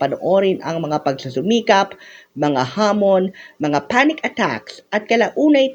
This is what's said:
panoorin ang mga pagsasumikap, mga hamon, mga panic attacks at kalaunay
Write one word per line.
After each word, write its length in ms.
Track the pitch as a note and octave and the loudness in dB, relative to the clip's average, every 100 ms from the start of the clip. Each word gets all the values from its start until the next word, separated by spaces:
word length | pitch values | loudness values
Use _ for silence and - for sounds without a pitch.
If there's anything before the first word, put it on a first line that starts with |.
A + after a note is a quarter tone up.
panoorin 580 | C#3 - D#3 F#3+ G3 F#3 | -4 -2 0 2 2 0
ang 160 | D3 E3 | -4 -6
mga 240 | D3 D3+ | -4 -2
pagsasumikap, 880 | - C3+ C3+ C3 E3+ A#3 A3+ G3 G3 - - - _ - | -2 -4 -6 -4 0 0 2 2 0 -6 -20 -20 _ -4
mga 220 | D3 C3+ B2+ | 0 0 -2
hamon, 560 | G3+ G#3+ G#3 G3+ F#3+ F#3 - - - | 0 0 2 2 2 0 -6 -18 -6
mga 240 | D3+ C#3+ | -2 -2
panic 340 | - B3 D4 D#4 | 0 2 2 0
attacks 560 | - - F3+ A2 - - _ G#3+ | -6 -4 -4 -4 -10 -20 _ -6
at 80 | |
kalaunay 640 | G#3 A#3 G#3 - D4+ C#4+ C4 | 0 0 0 2 2 4 2